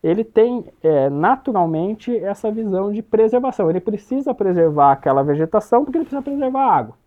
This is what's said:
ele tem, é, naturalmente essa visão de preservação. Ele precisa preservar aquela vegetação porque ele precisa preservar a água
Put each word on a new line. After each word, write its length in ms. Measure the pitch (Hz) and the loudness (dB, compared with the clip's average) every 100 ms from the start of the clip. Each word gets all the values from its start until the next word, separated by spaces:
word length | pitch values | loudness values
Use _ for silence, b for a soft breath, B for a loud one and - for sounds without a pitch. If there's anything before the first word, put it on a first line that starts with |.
ele 220 | 160 190 | 0 -2
tem, 420 | 220 220 233 240 - _ | 0 2 2 0 -10 _
é, 260 | 160 151 135 | 0 2 0
naturalmente 1040 | 143 175 262 277 208 170 160 185 214 - 233 | 0 0 0 -2 -2 0 -2 -4 -6 -6 -4
essa 340 | 185 202 220 | -4 -4 -6
visão 400 | 220 220 190 202 | -4 -4 -4 -4
de 80 | 208 | -6
preservação. 680 | - 220 220 247 262 - 175 | -2 2 4 2 -2 0 0
Ele 100 | 180 | 0
precisa 540 | - 202 _ 262 277 | -4 -6 _ -4 -4
preservar 580 | 247 196 180 165 147 143 | -2 0 2 2 4 4
aquela 300 | 139 - 139 | 4 2 0
vegetação 640 | 143 147 160 214 - 240 294 | 0 0 0 -2 2 0 0
porque 100 | 320 | -4
ele 80 | |
precisa 160 | - 277 | -4 -8
preservar 440 | 269 277 262 269 | -6 -4 -4 -2
a 100 | - | 2
água 200 | 151 110 - | 0 -2 -14